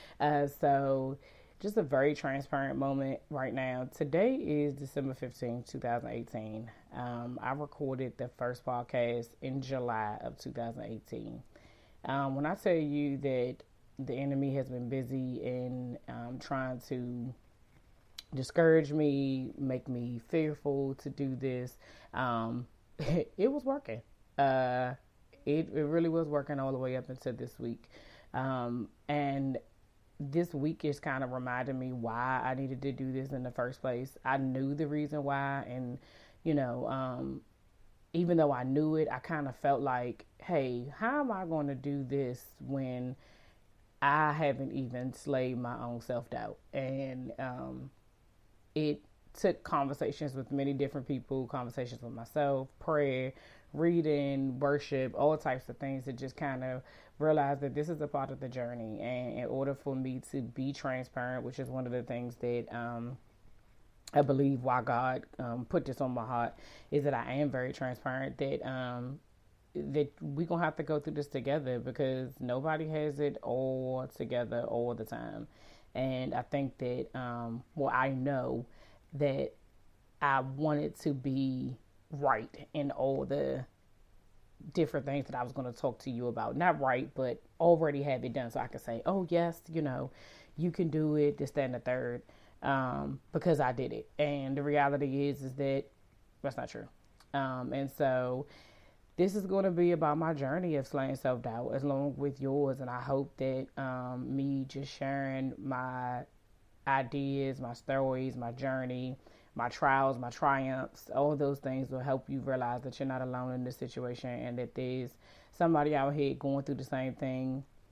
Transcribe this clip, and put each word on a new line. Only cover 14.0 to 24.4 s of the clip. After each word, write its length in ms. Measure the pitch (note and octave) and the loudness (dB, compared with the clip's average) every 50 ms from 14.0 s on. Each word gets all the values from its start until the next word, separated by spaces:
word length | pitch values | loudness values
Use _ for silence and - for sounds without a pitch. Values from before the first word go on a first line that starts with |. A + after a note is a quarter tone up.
| C3+ C3 C3 | -6 -4 -2
enemy 400 | B2 C#3 C#3 C#3 C3+ C#3 C3+ C3+ | -2 0 0 2 2 2 2 2
has 120 | C#3 C3 C3 | 0 -2 -2
been 220 | B2+ B2 B2 A#2+ | -4 -6 -4 -2
busy 520 | B2 C3+ C3 A#2+ C3+ C3 C3 B2+ B2 A#2+ | -2 -2 -2 -2 -2 -2 -2 -2 -4 -4
in, 560 | - B2+ B2+ B2+ B2+ B2+ B2+ B2+ B2 B2 A#2+ - - - | -2 -2 -2 -2 -2 -4 -4 -4 -6 -6 -8 -10 -10 -10
um, 280 | B2 A#2+ A#2 A#2+ B2+ C3 | -10 -8 -8 -8 -8 -10
trying 440 | - - C#3+ C3 C3 C3 B2+ A#2+ - - | -6 -4 -4 -2 -2 -4 -6 -8 -6 -6
to 440 | C3+ B2+ B2 B2 B2 B2 A#2+ B2+ B2+ - - - - _ - _ _ - - - - - - - - - - _ - | -4 -4 -4 -4 -4 -4 -6 -6 -8 -10 -16 -20 -20 _ -20 _ _ -20 -20 -20 -20 -20 -20 -20 -20 -20 -16 _ -6
discourage 560 | C3+ C3 - - - E3+ E3 D#3+ D#3+ D3+ C#3 | -6 -6 -2 2 6 8 8 8 8 6 4
me, 640 | D3 D#3 D3+ D3 C#3+ C#3 C#3 C3+ C3+ C3 C3 B2+ - - | 2 4 4 4 4 4 2 2 0 0 -2 -4 -4 -4
make 300 | C#3 C3 B2+ C3+ B2 - | -2 0 0 -2 -2 -4
me 320 | B2+ A#2+ A#2+ A#2+ B2 A#2 - - | -4 -4 -2 -4 -6 -6 -8 -2
fearful 680 | - E3 D#3+ D3+ D3 C#3+ - D3 C#3+ C#3 C#3 C3+ C3+ | 0 2 2 2 0 -2 -2 -2 0 0 0 -2 -2
to 140 | C3+ - D3 | -4 -6 -8
do 240 | C#3 - C#3+ C3+ C3 | -4 -2 -2 -2 -2
this, 440 | B2 C3 C3+ B2+ B2 B2 B2 - - - - - - - - - | -2 -2 -2 -2 -2 -4 -6 -8 -14 -20 -20 -20 -20 -20 -10 -4
um, 540 | - C3 B2 A#2+ A#2 A2+ A2+ A#2+ B2 A#2+ - - - - | 0 0 2 2 2 0 0 -2 -4 -6 -8 -14 -20 -20
<laughs> 160 | _ - - | _ -10 -6
it 500 | E3 - D3+ E3+ - - - - G#3 B3+ | 0 2 2 2 2 0 0 2 2 4
was 140 | C4+ D4 - | 4 2 0
working. 380 | C4 C4+ C#4+ C#4 - A2+ G#2 - - - - - _ _ | 0 -2 -2 -2 -6 -8 -8 -10 -14 -20 -20 -20 _ _
Uh, 580 | - | 4